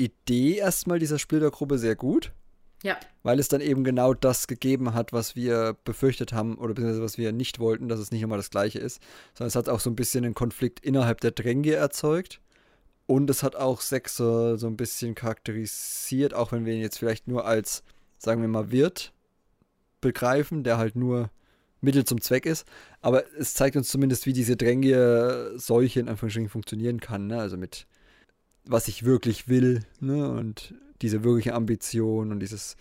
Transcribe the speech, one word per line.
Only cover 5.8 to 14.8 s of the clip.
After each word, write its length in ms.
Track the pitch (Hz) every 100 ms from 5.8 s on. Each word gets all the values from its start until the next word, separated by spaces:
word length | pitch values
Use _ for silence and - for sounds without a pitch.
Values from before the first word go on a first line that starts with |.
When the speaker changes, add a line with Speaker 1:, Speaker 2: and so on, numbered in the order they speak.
Speaker 1:
befürchtet 480 | - 110 135 123 120
haben 280 | 117 113 110
oder 160 | 117 107
beziehungsweise 260 | 117 110
was 140 | 113 -
wir 140 | 113
nicht 260 | 117 127 -
wollten, 300 | 113 113 123
dass 100 | 113
es 120 | 104
nicht 100 | 113
nochmal 160 | 110 104
das 140 | -
Gleiche 260 | 98 104 -
ist, 240 | 123 - - - -
sondern 140 | - 120
es 80 | 123
hat 120 | 117
auch 120 | 120
so 100 | 123
ein 60 | 110
bisschen 280 | 117 127 120
einen 100 | 107
Konflikt 460 | 120 - 120 - 143
innerhalb 340 | 135 120 113
der 100 | 117
Dränge 420 | - 117 131 151
erzeugt 640 | 151 147 - 151 165 - - _ _ _ _ _ _ -
und 240 | 131 143
es 100 | 131
hat 140 | 139 -
auch 260 | 131 120
Sexer 800 | - 131 - - 117 117 117 110
so 80 | 117
ein 100 |
bisschen 380 | 110